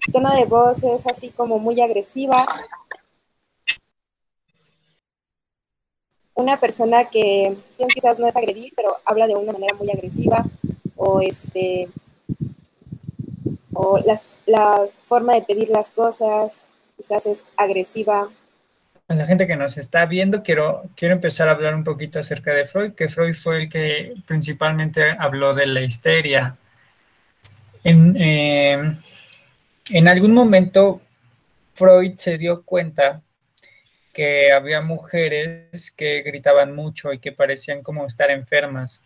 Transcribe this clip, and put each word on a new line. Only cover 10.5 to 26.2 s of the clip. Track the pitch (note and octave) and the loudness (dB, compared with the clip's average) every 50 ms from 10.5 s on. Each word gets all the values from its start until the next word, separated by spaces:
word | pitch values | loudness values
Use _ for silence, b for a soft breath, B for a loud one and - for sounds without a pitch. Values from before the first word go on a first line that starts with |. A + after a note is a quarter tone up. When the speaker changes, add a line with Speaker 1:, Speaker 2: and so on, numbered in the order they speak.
| - - - - - - - - - | -8 -10 -10 -10 -10 -10 -12 -12 -8
Speaker 1:
o, | - F#3+ G3 F#3+ F#3+ | -4 -2 0 0 0
este, | F#3+ F#3+ - - - - - F#3 F#3 F#3 F#3 F3+ F3+ F3+ - - - _ _ _ _ - - - - - - - - - _ _ _ - - - - - - - - - - - - - - - _ - | 0 -2 -4 -8 -12 -10 -6 -6 -4 -4 -4 -6 -6 -8 -12 -20 -20 _ _ _ _ -12 -10 -8 -10 -10 -12 -14 -20 -20 _ _ _ -20 -20 -18 -16 -16 -14 -14 -14 -14 -12 -10 -10 -10 -10 -10 _ -10
o | - F#3+ F#3+ G3 G3 - | -6 -4 0 0 0 2
las, | - A3 G#3+ G#3+ - - - - _ | 2 0 -2 -2 -6 -12 -18 -6 _
la | - A3 G#3+ G#3 G#3 G#3 G3+ G3+ G3+ - _ _ - | 0 2 4 4 2 2 2 0 -4 -8 _ _ -2
forma | A#3+ A#3+ A#3 A#3+ A#3+ | 0 0 2 2 0
de | A3+ | 0
pedir | A3+ - G3+ G#3+ A3 G#3+ | 0 -2 -4 -2 -2 0
las | A3 G#3+ G#3+ - | 0 0 -2 -2
cosas | - A3+ A#3 A#3 A3+ - A3+ G#3+ G#3+ G#3+ G#3+ G#3+ - - _ _ _ _ _ _ _ | -2 -2 -2 -2 -2 -2 -2 -2 0 -2 -2 -4 -8 -12 _ _ _ _ _ _ _
quizás | - - - G#3 G#3+ - | -14 -8 -6 -4 -4 -2
es | G#3+ G#3 - - _ _ | -4 -4 -6 -8 _ _
agresiva. | - G#3 G3 G3 F#3+ F#3 - - A3 G#3 G#3 G#3 G3+ G#3 G#3 - _ _ _ _ _ _ _ _ _ _ _ _ _ _ - | -2 -2 -2 -2 -2 -4 -4 -6 -4 -2 0 0 0 -2 -6 -10 _ _ _ _ _ _ _ _ _ _ _ _ _ _ -4
Speaker 2:
A | E3 | -4
la | D#3 D3+ | -2 0
gente | D#3+ F#3 F#3 F#3+ | 2 2 2 2
que | E3+ E3 | 0 -2
nos | C#3+ C#3 C#3 - - | -4 -4 -6 -6 -10
está | B2+ - - E3 E3+ | -8 -2 0 0 0
viendo, | D#3+ F3 F#3 F#3+ G3 G3+ G3+ | 0 0 0 0 0 0 -2
quiero, | G3+ - D#3+ D3+ D3+ D#3 - - - - _ | -2 -2 0 0 0 -2 -4 -6 -10 -16 _
quiero | - E3+ E3+ F#3 | -4 -2 0 0
empezar | F3 F3 D#3+ - - D#3+ D#3 | 0 -2 -2 -2 0 2 2
a | |
hablar | D#3 D3+ D#3 D#3 D#3 | 2 0 0 -2 -4
un | D#3 | -4
poquito | D#3 D#3+ D3+ C3 D3+ D3+ - D#3+ | -4 -6 -6 -6 -8 -10 -8 -8
acerca | D3 - D3+ A#2+ - D3 | -8 -8 -10 -8 -4 -2
de | D3 C#3+ C#3 | -2 -2 -2
Freud, | - - F#3+ G#3 G#3+ | -2 -4 -4 -4 -4
que | G#3 - D#3+ D3+ | -4 -6 -6 -4
Freud | D#3 E3 E3+ E3+ | -2 -2 -2 -2
fue | E3 - - E3+ D#3+ D#3+ | -4 -4 -4 -4 -4 -4
el | D#3 D#3 | -4 -6
que | D#3 D#3+ D#3 D3+ D3 D3+ - - B3 F#3+ - | -6 -4 -4 -4 -4 -6 -8 -10 -16 -16 -8
principalmente | - D#3+ D#3 D3+ D3+ D3 - D#3 D#3 D#3+ D#3 D#3 D#3 - D#3+ D3+ D3+ D#3+ E3+ | -6 -4 -4 -4 -4 -4 -4 -2 -2 -2 -2 -4 -2 0 0 0 0 0 -2
habló | D#3+ C#3 C3+ C#3 C#3 C#3 C3+ | -4 -4 -2 0 0 0 2
de | C#3 C#3 | 0 0
la | C3+ C3 C3 | 0 -2 -2
histeria. | C3 B2 A#2 - - D#3+ D#3+ E3 | -4 -4 -6 -4 0 0 0 0